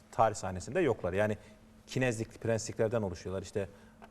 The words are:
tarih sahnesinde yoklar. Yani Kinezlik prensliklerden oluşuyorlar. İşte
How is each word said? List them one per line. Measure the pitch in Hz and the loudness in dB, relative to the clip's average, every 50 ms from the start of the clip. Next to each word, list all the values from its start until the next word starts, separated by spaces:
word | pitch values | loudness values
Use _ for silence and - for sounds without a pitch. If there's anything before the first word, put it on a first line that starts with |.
| - - | -20 -2
tarih | - - 113 110 104 | 2 4 4 4 4
sahnesinde | - - 92 92 90 - 110 131 185 | 0 -4 -4 -4 -6 -6 -4 0 2
yoklar. | 175 131 104 - - 87 87 | 2 2 2 2 0 0 2
Yani | 98 107 107 104 - - - - - - - - - - - | 2 2 2 2 -2 -6 -14 -20 -20 -20 -20 -20 -20 -12 -6
Kinezlik | - 135 131 127 113 110 113 - - - | -2 0 2 2 2 0 -4 -6 -8 -6
prensliklerden | - 110 113 107 - - 101 - 113 107 117 117 | -2 0 0 0 -2 -4 -2 0 0 2 2 0
oluşuyorlar. | 104 95 90 - - 92 92 95 | 0 -2 -4 -6 -8 -6 -6 -6
İşte | 95 - - 104 98 - - - - - - - - - | -6 -4 -4 -4 -4 -4 -8 -14 -20 -20 -20 -20 -20 -20